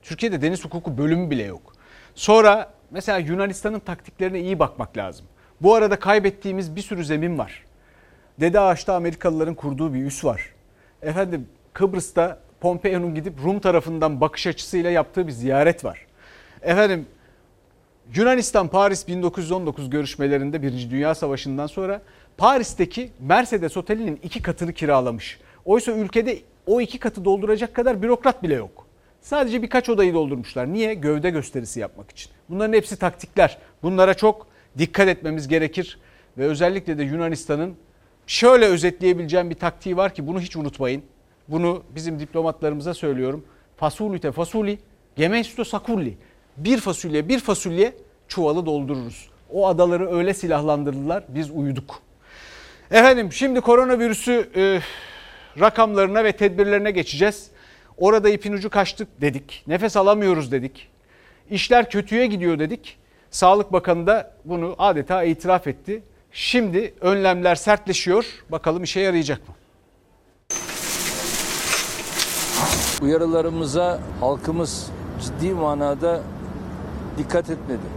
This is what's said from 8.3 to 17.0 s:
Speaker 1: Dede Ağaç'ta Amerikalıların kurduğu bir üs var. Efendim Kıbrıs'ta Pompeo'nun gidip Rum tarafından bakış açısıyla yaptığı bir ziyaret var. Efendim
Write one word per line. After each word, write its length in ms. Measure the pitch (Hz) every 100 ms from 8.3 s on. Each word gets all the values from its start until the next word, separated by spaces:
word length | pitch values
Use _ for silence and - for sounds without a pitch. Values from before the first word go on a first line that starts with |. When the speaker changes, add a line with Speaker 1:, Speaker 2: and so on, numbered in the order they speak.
| -
Speaker 1:
Dede 200 | 160 190
Ağaç'ta 340 | 196 170 -
Amerikalıların 600 | 185 170 160 185 160 156
kurduğu 400 | 165 143 139 160
bir 100 | 131
üs 200 | 135 139
var. 260 | 147 117 - _ _ _ _ _
Efendim 460 | 151 165 190 165 - _ _
Kıbrıs'ta 680 | - 196 185 170 - 170 165 _ _
Pompeo'nun 540 | 175 175 196 185 175
gidip 200 | 156 160 147
Rum 160 | 147 202
tarafından 600 | 196 175 156 165 156 143
bakış 260 | 151 - 185
açısıyla 440 | 156 - 185 170
yaptığı 360 | 170 151 - 165
bir 60 |
ziyaret 520 | 120 123 135 151 170
var. 220 | 123 - - _ - - - -
Efendim 440 | 147 180 208 180